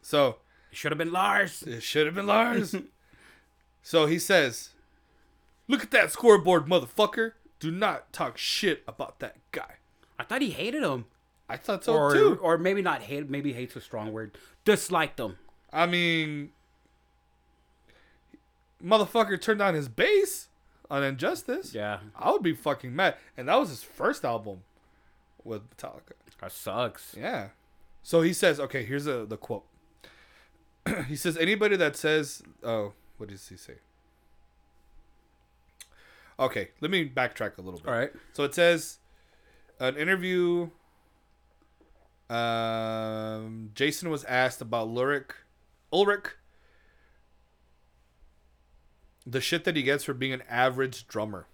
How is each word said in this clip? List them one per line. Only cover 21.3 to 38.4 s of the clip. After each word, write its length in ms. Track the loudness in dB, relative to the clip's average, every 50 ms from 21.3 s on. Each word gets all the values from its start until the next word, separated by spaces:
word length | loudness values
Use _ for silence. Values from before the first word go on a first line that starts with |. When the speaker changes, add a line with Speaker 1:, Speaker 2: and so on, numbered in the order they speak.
| -4 -4 -4 -6 -6 -6 -6 -8 -8
Speaker 2:
Yeah. 260 | -6 -6 -6 -6 -8 -10 -16 -16
Speaker 1:
I 180 | -4 0 0
would 120 | 2 2 2
be 100 | 0 -2
fucking 400 | -2 -2 -4 -4 -4 -6 -10 -4
mad. 220 | 0 0 0 0 -2 -12 -20 _ -10
And 100 | -2 2
that 80 | 2 2
was 120 | 2 2
his 140 | -4 -12 -16
first 420 | -18 -10 -2 -2 -2 -2 -2 -4
album 380 | -4 -4 -4 -6 -8 -14 -14 -18 _ _ _ _ _ _ _ _ _ _ _ _ _ _ _ -12
with 160 | -12 -10 -10 -12 -16 -20 -16
Metallica. 340 | -16 -14 -14 -16 _ _ -20 _ _ -20 -20 _
Speaker 2:
That 100 | -16 -14
sucks. 640 | -14 -12 -10 -8 -4 -4 -4 -4 -6 -10 -20 -20 -16 -10
Speaker 1:
Yeah. 320 | -8 -6 -6 -6 -8 -10 -16 _ _ _ _ _ -20 -20 -20 -20 -12
So 180 | 0 2 4
he 120 | 4 4 2
says, 260 | 4 2 2 2 2
okay, 240 | -4 -6 -6 -6 -6
here's 240 | -4 -6 -6 -4 -4
a, 180 | -4 -6 -6
the 120 | -8 -10 -12
quote. 260 | -8 -10 -10 -10 _ _ _ _ _ _ _ _ _ -20 -20 -20 -20 _ _ _ _ _ _ _ _ _ _ _ _
<clears throat> 220 | -6 -4 -4 -6 -6
He 100 | -8 -4
says, 180 | -4 -4 0 0
"Anybody 380 | 2 0 2 2 2 2 4
that 220 | 4 2 2 0 0
says," 440 | 0 2 2 2 0 -2 -8 -14 -18 -20 -20 _ -6
oh, 300 | -4 -2 -2 -2 -6 -8 _ _ _ -18 -16
what 100 | -16 -16
does 220 | -16 -18 -18 -20
he 80 | -20 -20
say? 160 | -20 -20 -20 -20 _ _ _ _ _ _ _ _ _ _ _ _ _ _ _ _ _ _ _ _ _ _ _ -20 -20 _ _ _ _ _ _ _ _ _ _ _ _ _ _ _ -20 _ _ -20 -20 -20 -20 -20 _ -20 _ -2
Okay, 300 | -2 -2 -2 -4 -6 -6 _ _
let 100 | -6 -2
me 180 | 0 0 -2 -2
backtrack 480 | -2 -2 -2 -2 -4 -6 -8 -8 -8 -10
a 40 |
little 200 | -14 -14 -14 -12
bit. 80 | -6 -4
Speaker 2:
All 40 | -2 -2
right. 140 | -2 -2 -6 -14 -20 -18
Speaker 1:
So 140 | _ -4